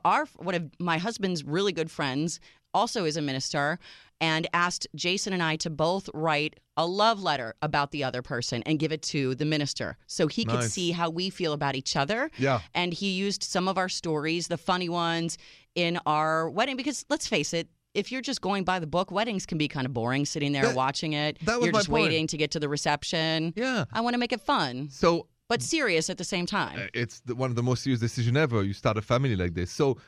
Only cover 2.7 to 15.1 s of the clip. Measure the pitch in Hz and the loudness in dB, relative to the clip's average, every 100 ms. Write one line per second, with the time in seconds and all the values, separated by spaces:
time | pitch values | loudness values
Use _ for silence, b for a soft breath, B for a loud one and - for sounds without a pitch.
2.7 | 175 226 240 170 151 147 131 127 156 143 | 0 2 2 0 0 -2 -2 -2 0 0
3.7 | 170 B B B _ 160 160 - 170 175 | -2 B B B _ 0 2 2 2 2
4.7 | - - 156 175 180 - 190 165 156 170 | 0 -6 -4 -2 0 0 0 0 0 -4
5.7 | 151 160 190 190 - 160 147 151 - _ | 0 2 2 -2 -2 0 2 0 -6 _
6.7 | - 170 190 214 220 180 143 113 - 156 | -2 0 4 4 4 0 -2 -2 -4 0
7.7 | 151 143 156 131 123 127 123 123 120 123 | 2 0 0 -2 -2 -4 -4 -2 -2 0
8.7 | 156 151 156 - 156 131 131 151 156 143 | 0 2 -2 -2 0 0 0 0 0 -2
9.7 | - 104 - - - - - 226 120 117 | -4 -6 -8 -8 0 2 2 0 0 0
10.7 | - 170 170 170 160 185 - 170 147 143 | 0 0 0 -2 -2 -4 -2 -2 0 -2
11.7 | 135 - 160 143 208 302 - 135 131 B | -2 -2 0 0 0 -2 0 2 2 B
12.7 | - 180 170 196 185 196 196 - 190 185 | -2 -2 0 -2 0 0 -2 -2 0 0
13.7 | 185 185 - 170 156 151 165 165 170 - | 0 -2 -2 -2 0 0 -2 -2 -4 0
14.7 | 180 180 175 170 | 0 0 0 0